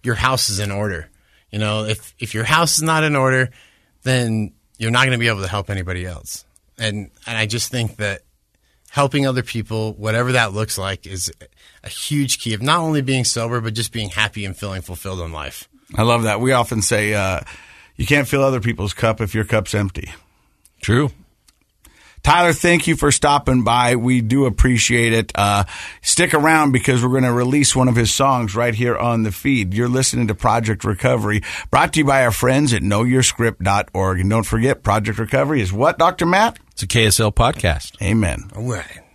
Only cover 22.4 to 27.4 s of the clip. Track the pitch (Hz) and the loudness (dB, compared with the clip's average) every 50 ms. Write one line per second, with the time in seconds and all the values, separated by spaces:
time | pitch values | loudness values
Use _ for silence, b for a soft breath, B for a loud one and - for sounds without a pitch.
22.4 | 175 170 160 - - 175 175 165 - 175 160 - 147 147 135 - - 147 143 143 | 6 4 2 2 2 4 4 4 2 0 0 2 2 2 2 4 2 2 2 2
23.4 | - 139 131 127 113 113 117 120 123 120 127 120 113 127 127 123 113 107 123 139 | 2 2 2 2 2 2 2 4 4 2 2 2 2 2 2 2 2 2 2 2
24.4 | 139 127 107 - - 131 123 113 - - 120 117 117 117 113 113 113 - - - | 2 2 2 2 2 4 4 2 2 2 2 2 2 2 2 0 0 -2 -2 0
25.4 | 101 101 101 101 98 B B B B B B B B - - - 175 143 165 151 | 0 2 2 0 0 B B B B B B B B -2 2 2 2 2 4 4
26.4 | 143 160 160 156 151 143 127 123 - - 127 120 117 127 131 135 127 123 120 123 | 4 6 4 6 4 4 2 2 2 2 2 2 2 2 2 2 2 2 2 0